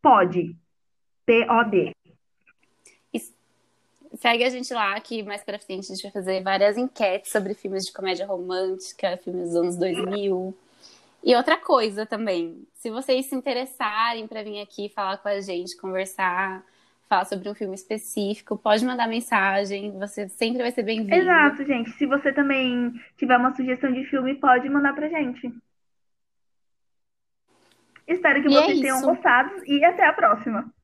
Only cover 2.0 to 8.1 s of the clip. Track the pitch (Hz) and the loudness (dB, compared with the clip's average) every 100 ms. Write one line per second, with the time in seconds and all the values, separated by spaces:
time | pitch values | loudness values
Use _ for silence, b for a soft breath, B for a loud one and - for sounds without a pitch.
2 | _ _ _ _ _ _ _ _ - b | _ _ _ _ _ _ _ _ -20 b
3 | _ 240 - _ _ _ _ _ _ _ | _ -10 -10 _ _ _ _ _ _ _
4 | 311 - 240 233 247 254 254 233 202 202 | -20 -2 0 2 0 -2 -6 -4 -2 -4
5 | - 226 202 202 - 202 - 190 196 190 | -8 -10 -8 -10 -10 -12 -10 -12 -10 -12
6 | 202 202 185 190 190 190 202 214 254 - | -10 -6 -2 -2 0 2 2 2 -4 0
7 | 208 190 - 214 190 214 196 190 190 - | 0 0 -2 -2 -2 -6 -6 -6 -6 -6
8 | 190 | -4